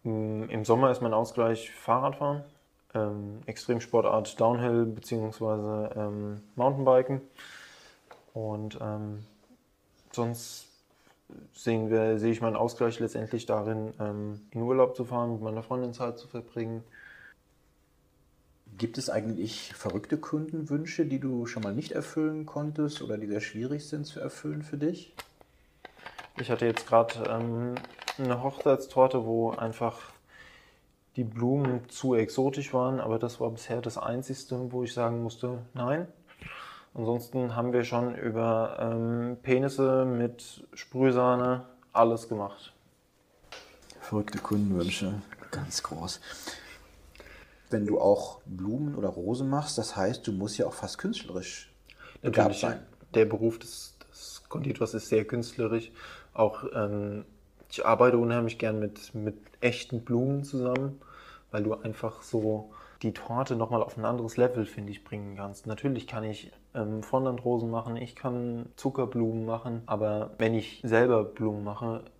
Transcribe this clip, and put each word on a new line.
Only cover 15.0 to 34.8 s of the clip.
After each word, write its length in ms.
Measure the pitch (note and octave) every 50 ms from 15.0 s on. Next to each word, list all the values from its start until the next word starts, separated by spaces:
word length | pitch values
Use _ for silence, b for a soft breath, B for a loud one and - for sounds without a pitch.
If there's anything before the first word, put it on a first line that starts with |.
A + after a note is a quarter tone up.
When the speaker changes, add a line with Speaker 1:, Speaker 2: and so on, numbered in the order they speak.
| B2
Speaker 1:
fahren, 280 | A#2 B2 A#2+ A#2+ A#2+
mit 100 | A#2 G#2+
meiner 200 | A2 A2 G#2+ A2+
Freundin 300 | A2+ - B2+ B2+ B2+ A#2+
Zeit 260 | A#2+ - B2+ A#2 A#2 -
zu 80 | -
verbringen. 560 | - - A#2+ A2+ - - A#2+ A2+ A2+ A2+ A2+ A#2 B B B B B B B B B B _ _ _ _ _ _ _ _ _ _ _ _ _ _ _ _ _ _ _ _ _ _ _ _ _ _ A2+ G#2+ F#2
Speaker 2:
Gibt 180 | A2+ A2+ -
es 140 | - C3+ -
eigentlich 640 | - A2 G#2+ A2+ A2 E2 F#2+ A2+ - - - - -
verrückte 420 | - - G#2 F2 G#2+ - - D#3
Kundenwünsche, 880 | D3+ - - - D3+ D#3 D#3 D#3+ D#3+ D3+ D3+ - D3+ D#3+ E3 - - E3
die 140 | C#3 C3+ C3+
du 260 | C3+ C3 B2+ A#2+ A#2
schon 180 | A#2 - A#2
mal 120 | G#2+ G2+ G2+
nicht 180 | A#2+ - -
erfüllen 540 | - C#3+ D3 - - D#3+ D#3 D#3 D#3 D#3 D#3
konntest 560 | D3+ - D3 D3 D3+ D3+ D3+ D3+ D3 D3 -
oder 160 | C3+ A2+ G#2+ G#2
die 80 | G#2+
sehr 160 | G2+ G#2 G#2+
schwierig 440 | G#2+ - - G#2+ A#2+ C3 D3 D3 D3
sind 200 | - D#3 D3+ D3
zu 120 | - - C3
erfüllen 440 | - C3+ - - - D3+ D3+ D3+
für 160 | D3+ - - C#3+
dich? 360 | D3 D#3 F3+ F3+ - - _ - - - _ _ - _ _ _ _ _ _ _ B B B B B B B B B B _ -
Speaker 1:
Ich 100 | B2 -
hatte 140 | A#2+ A2+ A#2+
jetzt 220 | A#2 A2 - -
grad, 340 | - - A#2 A2+ A#2 - B2+ - -
ähm, 460 | A2+ A2+ A#2 A#2 A2+ A#2 A#2+ B2 B2 B2 - - - - - - -
eine 260 | - C3+ B2 B2 A#2+
Hochzeitstorte, 840 | B2+ C#3 C3+ - - C#3+ C3+ C3+ C3+ - - C3 C3 C3 C3 B2+ A2
wo 240 | A2+ A2+ A2+ A2+ A2+
einfach 480 | A2+ A2+ A2+ A2+ A2 - A#2+ A2+ - - - - - - B B B B B B B B B B B B B B _ _ _ _ _
die 80 | C3 B2
Blumen 600 | A2 A2 A#2 A#2+ B2 C3+ C#3+ C#3 C3 B2+ A#2+ A#2 -
zu 240 | - - - C3 B2+
exotisch 580 | A2+ A2 G#2+ - - C3 C#3 C#3 C#3+ C#3 C#3
waren, 260 | - B2+ B2 C3 C3+ B2+
aber 200 | - A2 A2 A2+
das 220 | B2 A#2+ A#2+ -
war 100 | B2+ A#2
bisher 320 | A2+ A2+ - - A#2 B2
das 160 | A#2 A2+ A2 -
Einzigste, 760 | - A#2 A#2 B2+ B2+ - C3+ - - - C3 B2 B2+ B2
wo 100 | B2 B2+